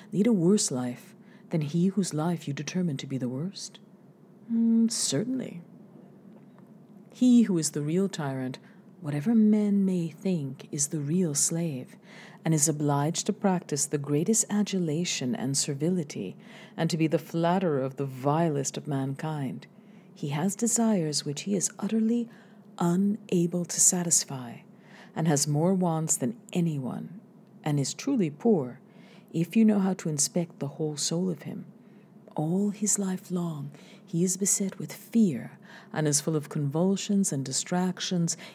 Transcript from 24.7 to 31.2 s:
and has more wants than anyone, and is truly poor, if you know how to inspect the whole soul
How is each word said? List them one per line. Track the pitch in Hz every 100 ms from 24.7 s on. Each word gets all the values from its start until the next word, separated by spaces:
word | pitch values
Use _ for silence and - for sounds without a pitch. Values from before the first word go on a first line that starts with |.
| - - - -
and | - 160
has | 143 151
more | 147 175
wants | 190 180 160 156 -
than | 123 - -
anyone, | 185 170 143 123 - - - - - - -
and | 156 143
is | 135
truly | - - 269 160
poor, | 143 233 185 123 - - - - - -
if | 165 170 226
you |
know | 214 202
how | 190
to | 180 165
inspect | 151 - 180 170 -
the | 143
whole | 147 156 147
soul | - 170